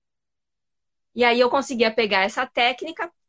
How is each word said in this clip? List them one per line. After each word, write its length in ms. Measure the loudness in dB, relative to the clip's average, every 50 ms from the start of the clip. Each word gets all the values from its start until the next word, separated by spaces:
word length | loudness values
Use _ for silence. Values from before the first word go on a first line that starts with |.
| _ _ _ _ _ _ _ _ _ _ _ _ _ _ _ _ _ _ _ _ _ _ -2
E 80 | 0 2
aí 160 | 4 4 4
eu 100 | 2 2
conseguia 420 | 2 -2 -2 -2 -2 0 0 0
pegar 280 | 2 0 0 0 2 0
essa 240 | 0 0 -2 -4 -6
técnica 640 | -4 -2 0 0 0 0 -4 -10 -12 -8 -10 -10 -10 _ _ _